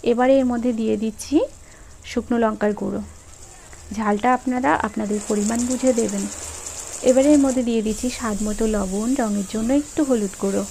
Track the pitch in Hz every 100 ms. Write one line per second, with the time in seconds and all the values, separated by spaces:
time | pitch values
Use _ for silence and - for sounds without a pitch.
0 | 233 240 254 269 254 240 240 226 220 214
1 | 220 214 - 285 523 - - - - -
2 | - - 233 240 226 214 208 208 202 202
3 | 208 - - - - - - - - 208
4 | 214 208 240 254 - 247 269 320 214 214
5 | 208 208 202 208 208 233 240 254 254 233
6 | 220 202 202 - - - - - - -
7 | - 254 277 302 269 262 240 226 214 214
8 | 254 - 233 202 214 208 220 214 190 196
9 | 226 269 226 202 190 214 226 285 294 -
10 | 285 247 202 - 196 196 202